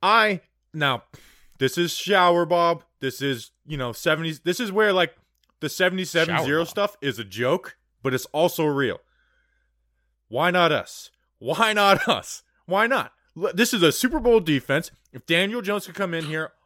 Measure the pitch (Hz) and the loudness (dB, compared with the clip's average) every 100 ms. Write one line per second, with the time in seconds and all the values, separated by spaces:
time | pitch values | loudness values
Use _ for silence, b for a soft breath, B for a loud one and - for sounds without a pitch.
0 | 185 220 214 190 _ _ _ 156 147 123 | 4 4 4 0 _ _ _ -2 -2 -2
1 | _ b b b b b 135 - 175 - | _ b b b b b -2 0 -2 -4
2 | - 196 175 175 170 175 170 170 _ _ | 0 4 4 4 2 2 2 0 _ _
3 | 131 - 139 127 - _ - 147 127 110 | -8 -4 -4 -4 -8 _ -12 -8 -8 -4
4 | 170 156 165 151 170 175 233 190 214 185 | -2 -2 -2 -6 -4 -4 -4 0 2 2
5 | 170 _ _ _ _ _ 151 - 185 185 | 0 _ _ _ _ _ -10 0 0 0
6 | 185 170 160 170 143 151 170 - 202 - | -4 0 0 0 0 0 -2 -2 -4 -2
7 | 143 123 104 95 123 175 - - _ _ | -6 -6 -10 -4 0 0 -4 -20 _ _
8 | 135 127 - 147 170 - 151 139 131 92 | -4 -4 -4 0 0 2 -2 0 -2 -4
9 | _ _ _ _ _ _ _ _ _ _ | _ _ _ _ _ _ _ _ _ _
10 | _ _ _ 113 170 180 170 143 - - | _ _ _ -2 0 4 2 2 -4 -16
11 | - _ _ _ 113 160 220 208 202 190 | -20 _ _ _ -6 0 0 4 4 4
12 | - 143 - - _ _ - 185 226 254 | 4 -2 -4 -16 _ _ -4 0 0 0
13 | 127 _ _ - 190 175 240 226 165 - | -4 _ _ -6 -4 0 0 4 4 4
14 | 254 320 233 226 160 143 - 139 170 _ | -2 0 4 2 4 -2 0 -2 -2 _
15 | _ 127 - 165 196 233 190 208 190 170 | _ -20 -2 0 0 -4 -4 -4 -6 -6
16 | 196 165 156 156 160 _ | -4 -4 -6 -8 -8 _